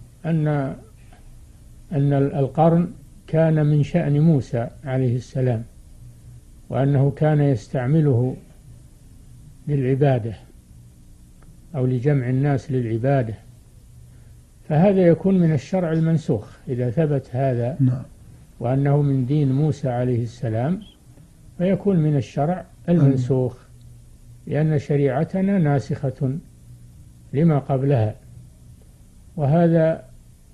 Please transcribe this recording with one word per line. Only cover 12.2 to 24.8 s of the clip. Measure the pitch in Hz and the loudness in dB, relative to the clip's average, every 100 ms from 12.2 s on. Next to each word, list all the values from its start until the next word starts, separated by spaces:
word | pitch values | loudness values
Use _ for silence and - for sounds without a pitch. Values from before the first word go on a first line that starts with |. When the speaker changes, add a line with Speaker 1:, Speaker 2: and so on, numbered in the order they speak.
| 123 | 0
Speaker 1:
الناس | 127 143 139 - | 0 0 -2 -2
للعبادة، | 127 117 113 127 139 113 104 - - - - - - - - - - - - - | -4 -2 -2 0 0 0 -6 -16 -20 -20 -20 -20 -20 -20 -20 -20 -20 -20 -20 -2
فهذا | 151 196 190 | 2 4 6
يكون | 175 160 185 190 | 4 4 4 4
من | 165 | 4
الشرع | 156 - 190 170 | 2 -2 -4 0
المنسوخ | 160 160 160 - 113 - - - | 0 2 0 0 -4 -4 -18 -8
إذا | 123 123 | -4 -2
ثبت | 131 156 143 - | 0 0 -2 -4
هذا، | 123 135 120 117 135 | -4 -2 -2 -4 0
Speaker 2:
نعم. | 127 123 - - - - - - | 0 0 -8 -20 -20 -20 -20 -8
Speaker 1:
وأنه | 120 135 139 143 | -4 -2 0 2
من | 143 135 123 | 0 -2 -2
دين | 151 139 | 0 0
موسى | 131 156 - 135 | 0 0 -2 -4
عليه | 120 127 120 | -4 -2 -2
السلام، | 117 - 117 110 135 190 214 - - - - - - - | -4 -8 -6 -4 -4 -6 -8 -20 -20 -20 -20 -20 -20 -4
فيكون | 180 190 202 180 | -2 0 0 0
من | 151 143 | 2 0
الشرع | - - 147 180 - - - | -2 -4 -2 -4 -8 -14 0
المنسوخ، | 175 139 127 123 131 127 - - - - - - - - - - | 2 4 2 0 0 -2 -6 -20 -20 -20 -20 -20 -20 -20 -20 -6
Speaker 2:
أيوة. | 139 | -2
Speaker 1:
لأن | 156 | 0
شريعتنا | 151 | -2